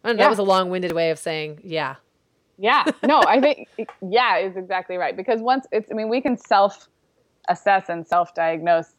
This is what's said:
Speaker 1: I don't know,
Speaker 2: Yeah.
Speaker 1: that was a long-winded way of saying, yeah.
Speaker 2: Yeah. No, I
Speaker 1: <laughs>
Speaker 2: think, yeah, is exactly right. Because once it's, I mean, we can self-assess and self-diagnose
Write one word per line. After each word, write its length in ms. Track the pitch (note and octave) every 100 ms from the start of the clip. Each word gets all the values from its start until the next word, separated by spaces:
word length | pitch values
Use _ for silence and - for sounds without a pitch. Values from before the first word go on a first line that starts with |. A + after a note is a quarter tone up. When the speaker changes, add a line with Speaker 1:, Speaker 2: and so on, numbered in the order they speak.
Speaker 1:
I 40 | A3+
don't 80 | A3
know, 40 |
Speaker 2:
Yeah. 40 | G3+
Speaker 1:
that 40 |
was 80 | G#3+
a 40 |
long-winded 480 | G3 F#3+ F3+ F#3 F3+
way 180 | E3 E3
of 80 | D#3
saying, 420 | F3 D#3 D3+ D3+
yeah. 320 | F#3+ D#3+ C#3 C3+ _ _ _ _ _ _
Speaker 2:
Yeah. 260 | G#3 C#4+ D#4 - -
No, 160 | D4 -
I 140 | A#3
Speaker 1:
<laughs> 0 |
Speaker 2:
think, 260 | C#4+ C#4 A#3 - A3+ -
yeah, 360 | F#3+ A3 A#3+ G#3
is 180 | G3 F#3
exactly 400 | F#3 F#3 F3+ F3+
right. 180 | D#3+ -
Because 260 | F#3+ A3+
once 240 | A#3 C4 -
it's, 200 | A3 G#3+
I 20 | A3
mean, 140 | A3
we 120 | A#3+
can 160 | C#4 A#3+
self-assess 1500 | - G3+ G3+ - _ _ _ _ _ _ - F3+ G3+ G3 F#3
and 160 | E3+ E3
self-diagnose 840 | F3 E3+ - E3 E3 E3+ E3 E3